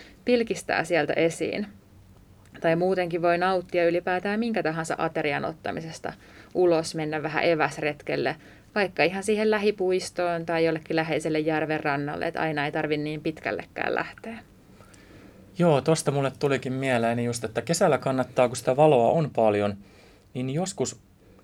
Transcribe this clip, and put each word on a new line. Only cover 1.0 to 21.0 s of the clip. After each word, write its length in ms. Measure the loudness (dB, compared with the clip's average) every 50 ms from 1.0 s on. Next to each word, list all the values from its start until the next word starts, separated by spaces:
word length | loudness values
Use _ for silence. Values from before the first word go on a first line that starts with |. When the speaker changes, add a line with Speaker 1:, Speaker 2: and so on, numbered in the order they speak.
| 2 0 0
Speaker 1:
esiin. 540 | 2 0 0 0 -2 -4 -4 -4 -6 -8 -8 -12 -20 _ _ -20 -20 -20 -20 -20 -20 -20 -20 -20 -20 -20 -20 -16 -2
Tai 160 | 0 2 2
muutenkin 460 | 2 2 2 2 0 0 -2 -2 0 2
voi 160 | 2 2 2
nauttia 500 | 2 2 2 0 -2 -2 0 2 2 2
ylipäätään 520 | 2 2 0 0 -4 -2 -2 -2 -2 -2
minkä 220 | -2 -2 -2 -2 -2
tahansa 320 | -2 -2 -2 -4 -4 -4 -2
aterian 460 | -2 -2 -2 -2 -2 -2 -2 -2 -4
ottamisesta 680 | -6 -8 -6 -8 -8 -8 -6 -8 -10 -14 -10 -10 -12 -12 -12 -20 -20 -20 -20 -20 -8 0
ulos, 400 | 2 4 4 4 4 2 -2 -4
mennä 280 | -6 -4 -4 -4 -4 -4
vähän 220 | -4 -2 0 2
eväsretkelle, 920 | 2 2 2 2 0 -2 -4 -4 -4 -4 -6 -6 -6 -4 -2 -2 -2 -4 -6 -12 -20 -20 -20 -20 -6 _
vaikka 300 | -2 -2 -2 2 2 2
ihan 180 | 2 2 -2 -2
siihen 280 | -2 0 2 2 2
lähipuistoon 960 | 2 2 2 0 0 0 0 0 0 0 -2 -4 -4 -4 -2 -2 -2 -4 -4
tai 180 | -2 0 2 2
jollekin 320 | 2 2 -2 -4 -2 -2
läheiselle 420 | -2 0 0 -2 -2 -2 0 -2 0
järven 420 | 0 0 0 0 0 -2 -2 -2
rannalle, 460 | -2 -2 -2 -2 -2 -4 -6 -4 -6
että 140 | -4 -4 -2
aina 260 | -2 -2 -2 -2 -2
ei 60 | -2 -2
tarvi 240 | -2 -2 0 -2
niin 240 | -2 -2 -4 -6 -4
pitkällekään 760 | -4 -6 -6 -4 -6 -4 -4 -4 -6 -10 -8 -6 -4 -2 -2
lähteä. 440 | -4 -4 -6 -10 -16 -16 -14 -14 -16 -18 -20 -20 -20 -20 -20 -20 -20 -20 -20 -20 -20 -20 -20 -20 -20 -20 -20 -20 -20 -20 -20 -2 2
Speaker 2:
Joo, 220 | 4 4 4 4
tosta 300 | 4 2 2 2 2 -2
mulle 220 | 0 0 -2 -2 -2 -2
tulikin 340 | 0 0 0 0 -2 -4 -4
mieleeni 520 | -4 0 0 2 2 2 2 0 0 -2
just, 200 | -2 -4 -4 -6
että 180 | -6 -6 -6 -2
kesällä 360 | -2 0 2 4 4 4 2
kannattaa, 500 | 0 -2 -2 -2 -2 -2 2 2 2 2
kun 80 | 2
sitä 200 | -2 -2 -2 4
valoa 340 | 6 6 6 6 6 6 4
on 200 | 4 2 0 0
paljon, 460 | 0 2 4 4 4 2 0 0 -4 -6 -12 -20 -20 -20 -20 -20 -20 -20 _ _ _
niin 160 | -8 -6 -4
joskus 500 | -4 -4 -4 -4 -4 -4 -4 -4 -4 -12